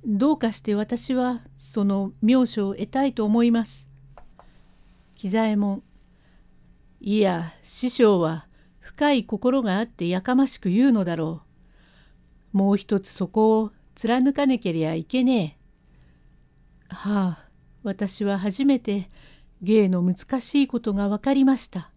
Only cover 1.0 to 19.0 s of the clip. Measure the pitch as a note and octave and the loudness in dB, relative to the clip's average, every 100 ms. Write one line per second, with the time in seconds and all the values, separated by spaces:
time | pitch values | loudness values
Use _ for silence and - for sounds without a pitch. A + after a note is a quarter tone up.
1 | - B3+ B3+ A#3+ - - - A3+ G3+ G3 | -4 -2 -2 -4 -12 -20 -8 -2 0 0
2 | G3 - G#3+ C4 A#3+ - G3 G3+ - C4 | -4 -2 2 4 2 -2 -4 -6 -6 0
3 | C#4 C4 G#3+ A3+ A#3+ A#3 G#3+ - - - | -2 0 0 4 4 2 -2 -10 -20 -20
4 | - - - - - - _ _ _ _ | -20 -20 -20 -20 -20 -20 _ _ _ _
5 | _ - F#3+ A3 A3 G#3 G3+ G3 _ _ | _ -12 -4 0 0 0 -2 -4 _ _
6 | _ _ _ _ _ - _ _ _ _ | _ _ _ _ _ -20 _ _ _ _
7 | G3 G#3+ G3+ E3+ E3 - - - B3 - | -4 0 2 0 -6 -14 -16 -6 -6 4
8 | A3+ F#3+ D#3+ D#3+ - _ _ _ - - | 4 4 0 -4 -12 _ _ _ -20 -2
9 | D4 C4+ - G#3+ B3 C4+ A3+ F#3+ A#3 - | 2 2 -2 -2 0 0 0 -2 -4 -6
10 | E3+ F3+ F#3 B3+ C4+ - F#3+ G3 C4+ A3+ | -4 -4 0 2 2 0 -2 2 4 2
11 | F3+ E3 D#3+ E3 _ _ _ _ _ _ | 0 -2 -4 -6 _ _ _ _ _ _
12 | _ _ _ _ _ G3 G3 G3+ - G3+ | _ _ _ _ _ -2 0 0 -2 -4
13 | - - F3+ A3 A3 A3 G#3+ _ _ - | -4 -8 -4 2 2 2 0 _ _ -8
14 | A3 B3 C4 C#4 C#4 B3 F#3 E3 D#3 D#3+ | -2 2 2 2 0 0 -2 -2 -2 -4
15 | D#3+ B3+ B3+ B3 D3+ - _ _ _ _ | -4 0 2 2 0 -8 _ _ _ _
16 | - _ _ _ _ _ _ _ _ - | -20 _ _ _ _ _ _ _ _ -10
17 | G3+ G#3 F#3 E3 - _ _ _ G3+ F#3+ | -2 0 0 -4 -14 _ _ _ -8 -4
18 | G3+ - G3+ G3 G3+ F#3 C#4 C4 A#3+ G3+ | -6 -2 -4 -2 -4 0 2 2 0 -6